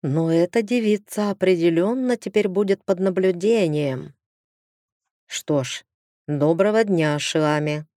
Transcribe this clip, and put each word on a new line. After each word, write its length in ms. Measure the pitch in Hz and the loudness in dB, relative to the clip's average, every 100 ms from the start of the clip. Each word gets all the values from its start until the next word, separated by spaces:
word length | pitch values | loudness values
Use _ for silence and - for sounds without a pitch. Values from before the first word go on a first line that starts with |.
Но 260 | 151 147 165 | -2 0 2
эта 320 | 165 175 233 | 2 2 0
девица 680 | 214 247 220 208 _ - 208 | 0 0 0 0 _ -6 -4
определённо 840 | 196 185 180 170 165 185 254 254 233 | -2 0 2 2 2 0 -2 -2 -4
теперь 320 | - 214 208 | -2 -2 0
будет 340 | 185 208 196 | -2 0 -2
под 160 | - 180 | 0 0
наблюдением. 1120 | 190 185 190 175 190 226 180 151 147 127 - - _ _ _ _ _ _ _ _ _ _ _ | 0 0 0 0 0 2 2 0 -2 -4 -10 -18 _ _ _ _ _ _ _ _ _ _ _
«Что 380 | - - 151 | -14 -2 -2
ж, 220 | 127 - _ _ _ _ - | -2 -8 _ _ _ _ -6
доброго 560 | 147 147 165 196 214 | 0 0 2 2 2
дня, 340 | 220 180 156 147 | 2 2 2 0
Шиами. 680 | - 165 156 151 151 151 151 | -2 0 2 2 0 -6 -8